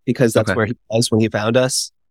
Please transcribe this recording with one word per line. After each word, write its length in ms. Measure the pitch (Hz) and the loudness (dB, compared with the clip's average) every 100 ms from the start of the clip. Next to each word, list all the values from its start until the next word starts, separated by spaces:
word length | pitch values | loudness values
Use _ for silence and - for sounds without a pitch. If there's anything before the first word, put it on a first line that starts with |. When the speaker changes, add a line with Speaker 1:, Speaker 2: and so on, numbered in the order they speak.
| - | -4
Speaker 1:
because 260 | 120 120 | 0 2
that's 160 | 113 110 | 2 0
Speaker 2:
Okay. 60 | 113 | 0
Speaker 1:
where 100 | 107 | -2
he 60 | 120 - | -4 -4
was 220 | 113 117 | -2 0
when 80 | 110 | 2
he 80 | 110 | 0
found 300 | 110 107 123 | 0 0 0
us. 340 | 127 - - _ _ | 0 -2 -8 _ _